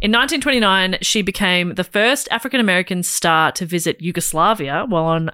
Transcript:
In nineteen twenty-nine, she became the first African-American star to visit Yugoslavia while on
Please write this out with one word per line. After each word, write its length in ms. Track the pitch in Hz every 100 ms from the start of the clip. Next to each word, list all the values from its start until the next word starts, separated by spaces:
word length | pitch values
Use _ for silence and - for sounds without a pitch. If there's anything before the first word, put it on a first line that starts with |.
In 80 | 208
nineteen 320 | 233 269 311
twenty-nine, 560 | 277 254 208 190 185 185
she 180 | - 220
became 540 | 190 - 202 180 175 -
the 80 |
first 440 | 175 208 226 277 -
African-American 720 | 233 262 254 214 180 185 180
star 480 | 175 - 175 160 156
to 160 | - 170
visit 340 | 175 165 -
Yugoslavia 840 | 160 170 - 160 180 220 139 147 247
while 160 | 170
on 260 | 160 165 160